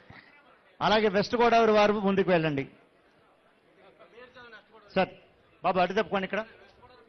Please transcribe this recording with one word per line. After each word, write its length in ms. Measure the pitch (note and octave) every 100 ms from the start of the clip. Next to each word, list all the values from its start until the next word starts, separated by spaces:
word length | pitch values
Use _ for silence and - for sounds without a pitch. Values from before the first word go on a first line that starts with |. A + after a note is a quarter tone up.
| - - - - _ _ _ -
అలాగే 300 | E3+ G#3+ G#3+ G3
వెస్ట్ 200 | - A#3
గోదావరి 320 | A#3 A#3 A3 G#3+
వారు 160 | G#3 G#3 G3
ముందుకు 220 | G3 F3
వెళ్ళండి. 320 | F3 D#3+ C#3 C#3 - _ _ _ _ _ _ _ _ _ _ F#3+ _ - A3 B3 B3+ A#3+ G#3+ - A3 - F#3+
సార్, 160 | F3+ - _ _ _ _
బాబు 160 | F3 F#3
అటు 120 | F3+ G3
తప్పుకోండి. 280 | G#3 G3 F#3
ఇక్కడ 140 | G3 A3 - - _ - -